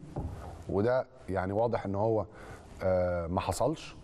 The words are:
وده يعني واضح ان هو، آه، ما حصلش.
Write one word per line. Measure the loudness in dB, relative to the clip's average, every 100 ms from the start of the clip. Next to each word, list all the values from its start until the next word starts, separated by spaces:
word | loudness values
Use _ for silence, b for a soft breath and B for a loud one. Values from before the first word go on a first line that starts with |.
| -8 -8 B B B B -2
وده | 2 4 2 0 -10 -4
يعني | -2 0
واضح | 2 2 2
ان | 0
هو، | 2 2 2 0 B B B B B
آه، | 2 4 4 0 0
ما | 0
حصلش. | 0 2 0 0 -8 -16